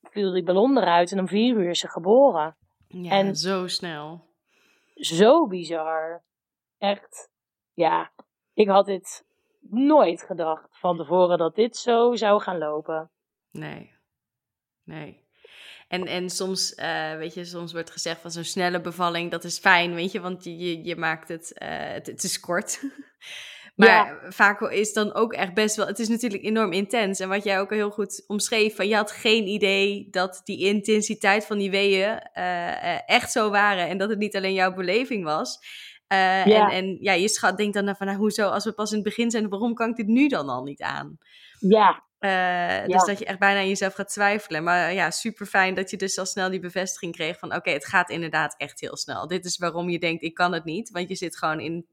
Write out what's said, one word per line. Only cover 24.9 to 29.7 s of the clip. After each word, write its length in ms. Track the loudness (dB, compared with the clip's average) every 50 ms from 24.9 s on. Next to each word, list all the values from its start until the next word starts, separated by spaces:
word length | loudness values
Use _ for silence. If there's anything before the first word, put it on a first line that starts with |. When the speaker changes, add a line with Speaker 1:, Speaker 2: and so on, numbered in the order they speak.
Speaker 2:
dan 220 | 0 -2 -2 0 0
ook 180 | 0 0 0
echt 220 | 0 -4 -4 -2 0
best 220 | 0 0 0 0
wel, 100 | -2 -2
het 120 | -4 -2 -4
is 100 | -2 -2
natuurlijk 340 | -2 -2 -2 -4 -4 -4
enorm 300 | -4 -2 0 0 0 0
intens. 480 | 0 -2 -2 0 0 0 0 0 -2 -4
En 80 | -4 -2
wat 160 | -4 -2 0
jij 160 | 0 0 0
ook 100 | -2 -2
al 60 | -2
heel 140 | -2 -2 -2
goed 340 | -2 -4 -6 -6 -6 -14 -10
omschreef: 500 | -6 -4 -4 -2 0 2 2 2 2 2
van 120 | 0 0 2
je 60 | 2
had 160 | 2 0 -2
geen 360 | -4 -2 2 2 4 4 2
idee 600 | 0 -2 0 2 2